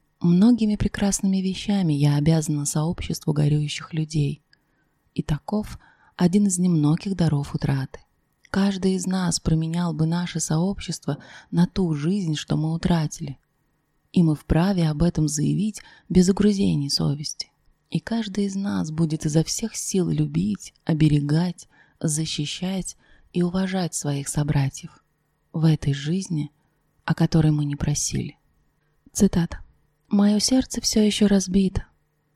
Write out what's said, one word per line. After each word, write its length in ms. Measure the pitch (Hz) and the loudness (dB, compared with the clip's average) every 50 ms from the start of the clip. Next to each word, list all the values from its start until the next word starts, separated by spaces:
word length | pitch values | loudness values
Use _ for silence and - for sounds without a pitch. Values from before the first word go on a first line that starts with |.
| _ _ _ _ | _ _ _ _
Многими 560 | - 170 175 180 202 240 247 220 220 214 214 | 2 2 4 6 6 6 4 4 2 0 0
прекрасными 600 | 208 - 202 - - 202 202 196 - - 190 190 190 | 0 -2 -4 -2 -2 -2 -2 0 0 0 0 0 0
вещами 520 | 185 190 185 - - - 202 196 185 160 | 0 -2 -4 -4 -2 -2 0 2 2 2
я 240 | 147 139 147 147 143 | 2 2 2 2 2
обязана 500 | 147 147 165 160 160 151 - 151 147 143 | 4 4 4 2 2 2 0 -2 -2 -4
сообществу 680 | 143 - 156 151 165 180 - - - 160 - - - 147 | -2 -2 -2 -2 -2 -4 -6 -6 -8 -8 -4 -4 -2 0
горюющих 600 | 151 147 147 147 151 151 147 - - - - - | 2 2 2 2 0 0 -2 -6 -10 -12 -8 -6
людей. 480 | 160 156 151 156 156 143 143 147 - _ _ _ _ _ _ _ _ _ _ _ _ _ _ _ | -6 -6 -2 -2 -2 -2 -2 -4 -8 _ _ _ _ _ _ _ _ _ _ _ _ _ _ _
И 80 | - | -6
таков 560 | - - 151 143 - - 208 214 208 - - - - _ _ _ _ _ _ | -4 -4 -4 -4 -4 -6 -6 -6 -6 -8 -12 -18 -20 _ _ _ _ _ _
один 320 | - 180 175 175 208 208 | 0 0 2 4 2 2
из 120 | 196 175 175 | 2 0 0
немногих 580 | 180 180 175 156 147 147 156 170 - 202 190 | 0 2 2 4 4 2 2 0 -2 -6 -2
даров 380 | 175 170 156 147 143 139 - - | 0 0 0 0 0 -2 -4 -6
утраты. 440 | 156 - 143 139 135 135 - - - _ _ _ _ _ _ _ _ _ _ | -4 -2 -2 -2 -2 -4 -8 -12 -18 _ _ _ _ _ _ _ _ _ _
Каждый 440 | - 190 196 202 196 185 185 190 190 | -2 0 0 0 0 0 0 0 0
из 120 | 185 180 | 0 -2
нас 360 | 185 185 190 185 170 165 - | -4 -2 -2 -2 -2 -2 -2
променял 520 | - 165 160 160 160 160 165 175 175 170 156 | 0 0 0 0 0 -2 -2 -2 -2 -2 -2
бы 120 | 151 160 | 0 0
наше 340 | 160 165 175 180 170 - 160 | 0 0 -2 -4 -4 -6 -6
сообщество 800 | - - 156 160 175 196 202 - - - 160 - - - 139 - - - - - - _ | -4 -2 0 0 0 -2 -4 -6 -8 -10 -10 -8 -6 -6 -6 -6 -10 -16 -20 -20 -14 _
на 160 | - 170 175 | 0 0 0
ту 260 | 175 - - 190 165 156 | 0 0 -2 -2 0 -2
жизнь, 420 | 143 143 165 196 208 185 160 151 | -2 -2 -2 -2 -2 -2 -2 -4
что 200 | 147 - - 151 | -4 -4 -4 -2
мы 160 | 147 156 160 165 | -2 -2 -2 -4
утратили. 640 | 165 - - 175 165 151 147 - - 160 143 135 - _ _ _ _ _ _ _ _ _ _ _ _ _ _ - | -2 0 0 2 0 0 -2 -6 -8 -10 -12 -12 -14 _ _ _ _ _ _ _ _ _ _ _ _ _ _ 2
И 100 | 185 170 | 4 4
мы 120 | 160 151 | 4 2
вправе 520 | 143 - - - 156 175 196 202 180 165 | 0 -2 0 2 2 2 2 0 0 0
об 160 | 156 151 147 165 | 0 0 0 0
этом 240 | 175 - - 156 | 0 2 0 -2
заявить 540 | 147 147 147 147 147 147 160 196 214 202 - - - - - _ | -2 -2 -2 -2 0 0 0 -2 -4 -6 -10 -16 -20 -20 -20 _
без 220 | - 170 180 180 185 | 2 4 6 6 6
угрызений 600 | 190 185 202 214 208 196 202 185 160 147 143 143 | 4 4 4 2 4 2 2 2 2 0 0 -2
совести. 600 | - - 160 151 139 147 156 - - - - - _ _ _ _ _ _ _ _ | -2 0 0 0 -2 -2 -6 -10 -12 -12 -14 -16 _ _ _ _ _ _ _ _
И 100 | - 165 | -6 -6
каждый 460 | - - 226 233 220 208 185 208 202 | -4 -4 -4 -4 -4 -4 -4 -4 -4
из 100 | 196 190 | -2 -4
нас 340 | 196 196 202 202 190 175 156 | -4 -4 -4 -4 -4 -4 -4
будет 360 | 156 156 170 151 156 160 - | -2 -2 0 0 -2 -4 -2
изо 180 | 156 147 160 156 | 2 2 2 2
всех 320 | - - - 233 220 - | 2 -2 -6 -6 -8 -8
сил 320 | - - - - 190 175 | -8 -6 -2 0 0 0
любить, 640 | 165 156 147 151 147 147 165 185 214 202 - - - - _ _ | 2 0 0 0 0 0 -2 -2 -2 -2 -6 -8 -16 -20 _ _
оберегать, 800 | - 165 151 156 151 147 147 143 143 147 160 175 180 175 - - _ _ _ _ _ _ _ | -2 2 4 4 4 4 2 2 2 2 2 0 -2 -4 -8 -16 _ _ _ _ _ _ _
защищать 960 | - 165 151 156 160 156 - - 147 147 - - 180 185 190 190 165 - - _ _ _ - _ _ _ - | -4 -4 -2 -4 -4 -4 -6 -6 -6 -6 -6 -6 -6 -6 -4 -6 -6 -8 -12 _ _ _ -20 _ _ _ -2
и 80 | 175 | 0
уважать 520 | 175 175 180 190 190 185 190 190 180 160 - | 0 0 0 -2 -2 -2 -2 -2 -2 -4 -4
своих 340 | - - 143 143 139 135 - | -4 -4 -2 -4 -4 -4 -4
собратьев 760 | - 151 147 143 143 143 135 135 - - - - - _ _ _ _ _ _ _ _ _ _ _ | -2 0 0 2 2 2 0 0 -2 -6 -14 -18 -20 _ _ _ _ _ _ _ _ _ _ _
в 140 | - 165 156 | -2 2 4
этой 280 | 160 156 - - 143 139 | 4 4 4 0 -2 -2
жизни, 580 | 139 139 151 170 190 185 - 175 151 147 - - _ _ _ _ _ _ _ _ _ _ | -2 -2 -4 -4 -4 -4 -4 -4 -4 -4 -6 -10 _ _ _ _ _ _ _ _ _ _
о 100 | - 165 | -4 0
которой 380 | - - - - 165 156 156 | 2 2 4 4 4 4 4
мы 140 | 151 147 147 | 2 2 0
не 100 | 143 143 | -2 -4
просили. 640 | - - 143 143 - - - 151 135 123 143 - _ _ _ _ _ _ _ _ _ _ _ _ _ _ - | -4 -2 -2 -2 -2 -2 -4 -4 -4 -6 -6 -10 _ _ _ _ _ _ _ _ _ _ _ _ _ _ -12
Цитата. 480 | - - 202 190 - 180 170 - - - - - _ _ _ _ _ _ _ | 0 2 2 4 4 0 -2 -2 -6 -12 -16 -20 _ _ _ _ _ _ _
«Мое 320 | _ - 202 202 208 208 214 | _ 2 4 4 4 2 2
сердце 400 | - - 254 262 254 - - 240 | 2 2 2 2 2 0 -6 -6
все 240 | - - - 220 214 | -4 0 2 2 2
еще 220 | 214 202 - 214 | 2 4 2 4
разбито, 580 | 202 202 196 190 190 180 196 190 185 185 - - _ _ _ _ _ _ _ _ _ _ | 4 4 2 2 2 2 2 2 2 0 -4 -6 _ _ _ _ _ _ _ _ _ _